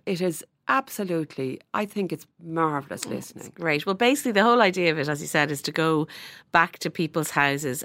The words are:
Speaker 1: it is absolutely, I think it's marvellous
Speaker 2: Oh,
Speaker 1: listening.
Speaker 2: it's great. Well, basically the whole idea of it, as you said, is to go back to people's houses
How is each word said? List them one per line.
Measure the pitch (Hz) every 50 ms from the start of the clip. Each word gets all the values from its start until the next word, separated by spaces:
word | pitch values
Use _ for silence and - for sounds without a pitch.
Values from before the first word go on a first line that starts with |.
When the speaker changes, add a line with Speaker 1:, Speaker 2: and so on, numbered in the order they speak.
| -
Speaker 1:
it | - 196 165
is | 185 180 160 - - - _ _ _ -
absolutely, | - 269 269 - - - 208 180 170 165 156 147 - - 135 131 127 - - _ -
I | - 214
think | 202 - 214 196 175 175
it's | 143 - _ _ _ 170
marvellous | 170 160 165 165 156 147 143 139 - - - -
Speaker 2:
Oh, | -
Speaker 1:
listening. | - - - - - - -
Speaker 2:
it's | - -
great. | - 170 165 151 147 151
Well, | 190 190
basically | 190 240 247 277 285 - 262 214
the | 196 208
whole | 233 240 240 226
idea | 190 180 185 180 170 156
of | 160
it, | 139 147
as | 151 143
you | 156
said, | 156 - 160 147 143
is | 151 139 -
to | - 147
go | - 160 160 160 151 156 - - - - - - - - _ -
back | 170 165 175 - -
to | - 175
people's | 165 - 170 156 - 170 156 -
houses | - 156 139 139 139 139 156 139 127 151